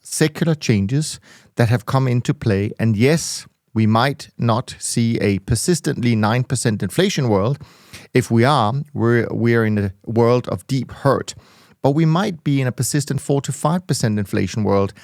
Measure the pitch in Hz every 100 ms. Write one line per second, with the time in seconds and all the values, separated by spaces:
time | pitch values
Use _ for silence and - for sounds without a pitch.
0 | - - 156 151 170 151 - 107 98 139
1 | 156 - - - _ - 117 120 - 135
2 | 131 123 - - - 98 104 - 113 101
3 | 127 165 - - - _ _ 110 110 113
4 | 135 139 - - 120 113 - - - -
5 | 117 117 101 98 - 117 - 170 - 135
6 | 120 110 107 120 127 127 123 104 101 -
7 | 196 170 123 101 104 143 - - - -
8 | - 127 120 117 120 147 104 135 147 104
9 | 113 120 110 107 117 117 110 104 101 -
10 | - 113 117 123 - 98 - 135 117 -
11 | 139 107 - - - _ _ _ 135 147
12 | 160 160 208 160 - 139 127 - 123 151
13 | 143 135 - 143 - - 151 180 - 143
14 | 117 107 101 101 98 - 101 98 98 -